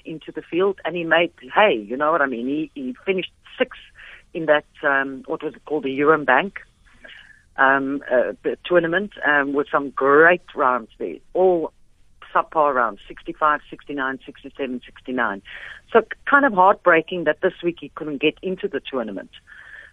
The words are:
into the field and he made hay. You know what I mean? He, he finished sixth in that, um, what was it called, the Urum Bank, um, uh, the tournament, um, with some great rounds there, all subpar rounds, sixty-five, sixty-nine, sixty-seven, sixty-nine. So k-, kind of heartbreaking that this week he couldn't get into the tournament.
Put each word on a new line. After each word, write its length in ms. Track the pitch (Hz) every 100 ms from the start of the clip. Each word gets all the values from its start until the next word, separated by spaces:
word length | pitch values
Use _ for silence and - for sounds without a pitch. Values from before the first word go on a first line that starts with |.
| -
into 260 | 156 -
the 120 | 156
field 360 | - 170 196 190 165
and 100 | 175
he 80 |
made 280 | 165 160 170 - 127
hay. 200 | 175 214
You 240 | 127 101 127
know 140 | 151
what 100 | 165
I 60 | 139
mean? 200 | 117 123
He, 240 | 147 156 -
he 200 | 127 - -
finished 260 | 185 165 _ - -
sixth 220 | 254 - - - - - _ 175
in 100 | 156
that, 200 | 151 - -
um, 400 | 151 139 139 135 117
what 160 | 156
was 120 | 151 117
it 100 | -
called, 180 | 151
the 140 | 135 135
Urum 260 | 147 156 131
Bank, 340 | 127 196 - - _ _ _ - - - _ _ -
um, 460 | 135 139 135 143 -
uh, 220 | - 98 -
the 140 | 151 - -
tournament, 480 | 175 165 175 208 - -
um, 280 | 147 139
with 140 | 139 139
some 180 | 151 139
great 520 | - 135 143 165 180 - -
rounds 340 | 135 123 113 -
there, 180 | 101 80 -
all 380 | 165 185 175 156 - - _ _ _ -
subpar 420 | 180 - 165 147 127
rounds, 240 | 113 101 -
sixty-five, 540 | 123 - 165 156 147 -
sixty-nine, 500 | 156 - 143 131 131 -
sixty-seven, 560 | - 139 - 135 127 -
sixty-nine. 560 | - - 127 113 98 - - - - -
So 80 | 233
k-, 60 | 220 - -
kind 180 | 285
of 80 | 277
heartbreaking 720 | 196 185 208 180 165 160 180
that 160 | 151 151
this 140 | 185 -
week 140 | 170 170
he 100 | 143 -
couldn't 220 | 151 139
get 160 | 156 151
into 260 | 185 185 202
the 140 | 139
tournament. 480 | - 131 110 95 - - _ - - - -